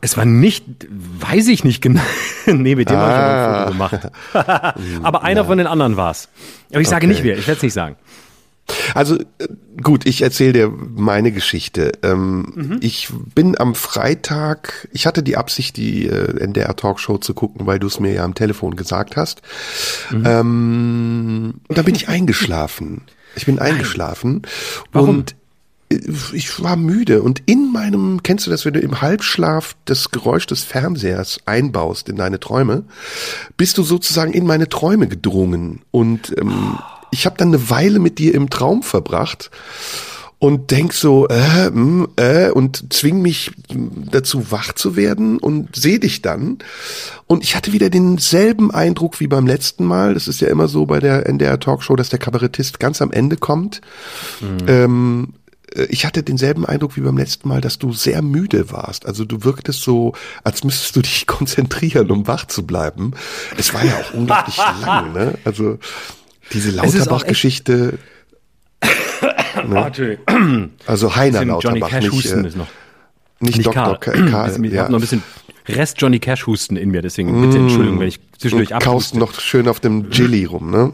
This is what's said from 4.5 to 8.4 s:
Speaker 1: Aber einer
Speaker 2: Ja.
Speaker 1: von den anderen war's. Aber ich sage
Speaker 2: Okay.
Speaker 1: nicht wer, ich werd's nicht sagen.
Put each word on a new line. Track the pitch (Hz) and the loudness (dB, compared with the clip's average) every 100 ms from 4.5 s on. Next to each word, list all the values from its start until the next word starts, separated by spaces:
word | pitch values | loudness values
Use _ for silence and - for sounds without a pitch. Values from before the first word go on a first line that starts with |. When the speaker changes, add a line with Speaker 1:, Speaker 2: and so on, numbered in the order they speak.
| 185 170 - 92 85 | 0 0 -4 -6 -2
Speaker 1:
Aber | 82 80 | 0 0
einer | 165 196 | 2 0
Speaker 2:
Ja. | 180 | 2
Speaker 1:
von | 185 | 2
den | 170 | 2
anderen | 160 135 101 | 2 2 2
war's. | 90 78 - _ - - _ | 0 -2 -12 _ -20 -20 _
Aber | 143 | 0
ich | 156 | 2
sage | 170 165 | 4 4
Speaker 2:
Okay. | |
Speaker 1:
nicht | 208 | 4
wer, | 131 101 | 2 -2
ich | 98 | -2
werd's | 156 | 0
nicht | 131 | 0
sagen. | 101 80 69 _ - - _ | -2 -6 -8 _ -20 -20 _